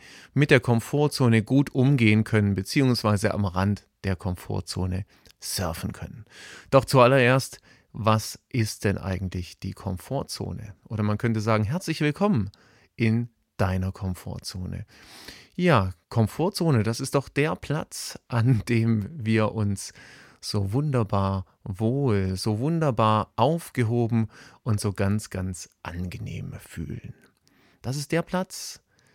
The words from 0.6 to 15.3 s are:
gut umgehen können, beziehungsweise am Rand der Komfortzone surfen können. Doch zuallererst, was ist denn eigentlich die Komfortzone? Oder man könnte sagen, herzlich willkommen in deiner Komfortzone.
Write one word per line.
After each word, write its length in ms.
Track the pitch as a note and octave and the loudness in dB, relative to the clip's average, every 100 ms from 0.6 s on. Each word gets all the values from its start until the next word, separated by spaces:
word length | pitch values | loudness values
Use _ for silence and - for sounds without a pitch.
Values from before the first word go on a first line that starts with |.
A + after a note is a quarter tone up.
| - A#2 - C#3+ D3 - B2 A2+ | 4 0 0 0 0 2 4 4
gut 320 | G2+ C3+ C#3 | 4 2 2
umgehen 500 | C3+ C3 C#3+ A2 G#2+ | 2 4 6 6 4
können, 300 | A2 A2 G2+ | 4 2 2
beziehungsweise 800 | G2 G2 - C3 A#2+ A2 G2+ G2+ | 0 -2 2 2 2 2 2 2
am 120 | G2 G2 | 0 -2
Rand 420 | F2+ G2 G2 - _ | 0 0 0 -6 _
der 120 | G2 F#2 | -4 -4
Komfortzone 920 | F#2+ F2+ - G2+ - - F#2 F#2 G2+ _ - _ | -4 -6 -6 -6 -6 -4 -4 -4 -8 _ -20 _
surfen 540 | - - F2 E2+ F#2 | -10 -6 -4 -4 -8
können. 320 | - - - - - - - - | -8 -12 -14 -20 -20 -20 -20 2
Doch 160 | C3+ - | 2 4
zuallererst, 760 | C3+ A#2+ C3+ A#2+ C3 - - _ _ _ | 6 6 6 6 4 0 -10 _ _ _
was 480 | - G#2+ A2 - - _ | -2 2 2 0 -12 _
ist 340 | B2+ G#2+ - | -2 -2 -2
denn 140 | G#2 G2 | -2 -2
eigentlich 600 | F#2+ F#2+ F#2+ F#2 F2 - | -4 -4 -4 -6 -10 -10
die 140 | F#2+ | -12
Komfortzone? 1000 | G2+ G2 F2+ - C3+ - - - F2+ G#2 - - | -8 -8 -8 -6 -6 -6 -8 -8 -10 -12 -18 -8
Oder 180 | G#2+ | -2
man 140 | G#2 G#2 | 0 0
könnte 240 | A#2+ A2 | 0 0
sagen, 220 | G#2+ A2 | 2 2
herzlich 380 | G#2 E3 - D#3+ | 2 -2 -4 -2
willkommen 500 | D3+ D3 G3+ D3+ G2 - _ _ _ - | -2 0 0 2 -2 -6 _ _ _ -2
in 340 | A2+ A2+ A#2+ _ _ - | 0 0 -2 _ _ -4
deiner 340 | F#2+ F#2 F#2 | -2 0 -4
Komfortzone. 920 | - F#2+ F2+ - F#2 - F#2+ F2+ F2+ - - - - - | -6 -8 -8 -10 -12 -12 -10 -10 -10 -12 -18 -20 -20 -20